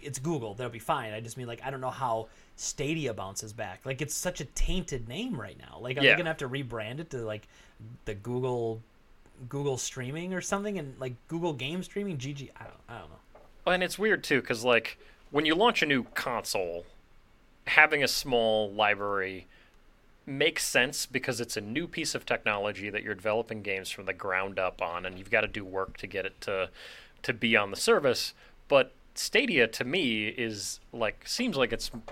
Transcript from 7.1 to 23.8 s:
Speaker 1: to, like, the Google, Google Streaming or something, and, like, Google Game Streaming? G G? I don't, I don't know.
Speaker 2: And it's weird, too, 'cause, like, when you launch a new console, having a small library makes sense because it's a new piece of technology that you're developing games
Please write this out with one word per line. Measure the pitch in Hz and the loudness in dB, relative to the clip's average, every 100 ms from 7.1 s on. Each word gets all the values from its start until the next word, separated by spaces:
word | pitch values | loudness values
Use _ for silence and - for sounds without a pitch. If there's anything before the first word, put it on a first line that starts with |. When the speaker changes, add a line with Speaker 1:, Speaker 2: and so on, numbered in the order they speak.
Speaker 1:
to, | 131 | -6
like, | 110 107 - - - - 110 123 - | -4 -6 -10 -20 -20 -18 -18 -12 -8
the | |
Google, | 101 110 123 127 123 117 113 - - - - - - 127 | -8 -4 -2 0 0 0 -4 -10 -20 -20 -20 -20 -18 -8
Google | 139 139 127 | -4 -2 -2
Streaming | - - 127 151 180 | -4 -6 -6 -6 -4
or | 185 | -4
something, | 175 196 208 190 | -2 -2 -2 -4
and, | 143 123 | -6 -8
like, | 131 120 - | -8 -8 -8
Google | 165 175 | -4 -2
Game | 139 127 175 | -2 -4 -4
Streaming? | 175 - 202 156 | -6 -6 -4 -4
G | 127 | -6
G? | 143 131 - | -8 -10 -14
I | |
don't, | 113 - - | -16 -18 -16
I | 113 | -14
don't | 80 | -14
know. | - - - - - - | -18 -20 -20 -20 -4 2
Speaker 2:
And | 180 | 2
it's | 175 - | 2 2
weird, | 214 175 | 2 4
too, | - 139 | 4 4
'cause, | - 120 | 4 2
like, | 123 117 - - - - - | 6 6 4 -8 -18 -20 -4
when | 139 | 2
you | 156 | 4
launch | 165 233 226 | 6 6 6
a | 156 | 4
new | 135 - | 4 2
console, | - - 117 - 104 87 85 87 - - - - - - - - | -2 -2 -2 0 0 -2 -4 -10 -18 -20 -20 -20 -20 -20 -10 2
having | - 151 147 | 6 8 6
a | 131 | 0
small | - 143 120 113 110 104 | -2 0 2 4 2 2
library | 101 104 104 101 101 95 92 - - - _ - - _ _ - | 2 2 2 0 -2 -2 -6 -14 -20 -20 _ -20 -20 _ _ -6
makes | 139 151 - | 0 0 0
sense | - 135 127 139 - | 2 4 4 0 -2
because | 131 - 117 | -2 -2 -4
it's | 117 - | -4 -6
a | |
new | 104 123 170 | -4 -4 -6
piece | - 151 | -4 -4
of | 127 - | -4 -2
technology | 117 113 104 104 101 104 | -2 0 0 0 -4 -6
that | 101 | -4
you're | 107 | -4
developing | 98 107 110 113 110 | -2 0 0 0 -4
games | 101 95 | -4 -4